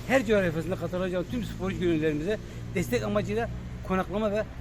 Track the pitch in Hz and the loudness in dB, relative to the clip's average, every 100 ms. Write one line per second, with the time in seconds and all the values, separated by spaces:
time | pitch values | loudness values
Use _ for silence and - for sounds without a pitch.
0 | - 262 220 208 185 156 160 190 170 180 | 2 2 6 4 4 0 -2 -2 -2 -2
1 | 185 180 170 247 175 - 185 170 175 160 | 0 -2 -2 -4 -4 -4 -2 0 2 4
2 | 156 151 165 220 - - - 190 175 240 | 2 2 0 -2 -4 -10 -4 -2 0 0
3 | 214 208 202 214 220 - - - - 185 | 2 0 2 0 -2 -4 -8 -8 -2 0
4 | 175 202 220 208 202 - | 0 0 0 0 -2 -6